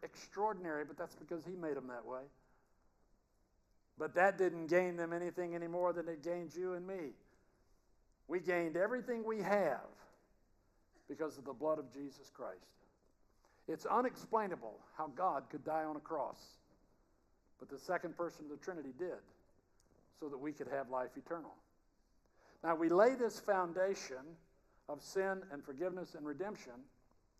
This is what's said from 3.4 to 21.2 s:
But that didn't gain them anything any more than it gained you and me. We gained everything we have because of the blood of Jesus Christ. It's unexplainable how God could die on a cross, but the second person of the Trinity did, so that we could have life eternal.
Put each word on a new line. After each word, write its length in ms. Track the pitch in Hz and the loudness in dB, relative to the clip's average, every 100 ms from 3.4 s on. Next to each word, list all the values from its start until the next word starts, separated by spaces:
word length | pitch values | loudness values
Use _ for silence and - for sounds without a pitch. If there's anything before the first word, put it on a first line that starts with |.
| _ _ _ _ _ - | _ _ _ _ _ -6
But 160 | 156 175 | 0 6
that 220 | 196 185 | 6 8
didn't 300 | 185 170 160 | 4 4 4
gain 300 | 175 180 175 | 6 6 2
them 160 | 165 | -2
anything 420 | 170 175 175 175 170 | -2 -2 -2 -2 -2
any 120 | 170 | -2
more 260 | 175 180 | 2 2
than 160 | 175 165 | 2 -2
it 120 | 160 | -4
gained 320 | 151 175 165 | -2 -4 -4
you 200 | 156 185 | -4 -4
and 120 | 180 180 | -4 -6
me. 280 | 190 143 107 - _ _ _ _ _ _ _ _ _ - | -6 -8 -10 -20 _ _ _ _ _ _ _ _ _ -2
We 120 | 180 | 0
gained 360 | 165 175 170 170 | 2 4 4 2
everything 480 | 208 247 220 233 | 2 2 0 -2
we 180 | 220 220 | 0 0
have 460 | 185 202 170 120 - - - - _ _ _ _ _ _ _ - - | 4 6 6 2 -4 -16 -20 -20 _ _ _ _ _ _ _ -18 -10
because 300 | 139 156 135 | -4 -4 -4
of 80 | 131 | -10
the 80 | |
blood 260 | 123 156 151 | -2 0 0
of 120 | 131 | -2
Jesus 380 | 135 143 - - | -8 -10 -10 -18
Christ. 360 | - 113 90 - _ - _ _ _ _ _ _ _ - | -10 -10 -10 -16 _ -20 _ _ _ _ _ _ _ -6
It's 180 | 160 - | -4 2
unexplainable 920 | 220 247 240 - 220 202 160 113 104 - - | 4 4 0 0 2 2 -2 -6 -12 -10 -6
how 100 | 156 | -6
God 420 | 127 185 143 135 | 0 2 2 -2
could 140 | 151 | -6
die 200 | 151 156 | -2 0
on 120 | 156 151 | 0 -4
a 60 | |
cross, 560 | - 156 113 - - - _ _ _ _ _ _ _ _ _ - | -4 -2 -2 -6 -16 -20 _ _ _ _ _ _ _ _ _ -18
but 100 | 127 | -12
the 80 | 139 | -8
second 400 | - 170 175 147 | -2 -2 -2 -4
person 280 | 170 - 151 | -4 -4 -10
of 60 | |
the 60 | 147 | -8
Trinity 360 | - 170 139 127 | -8 -8 -8 -6
did, 220 | 180 117 - - _ _ _ _ _ _ _ - | -6 -6 -12 -20 _ _ _ _ _ _ _ -12
so 80 | 151 | -8
that 100 | 135 | -6
we 140 | 147 | -6
could 160 | 147 127 | -6 -2
have 220 | 135 113 | -2 0
life 260 | 131 123 | -2 -2
eternal. 400 | 139 | -6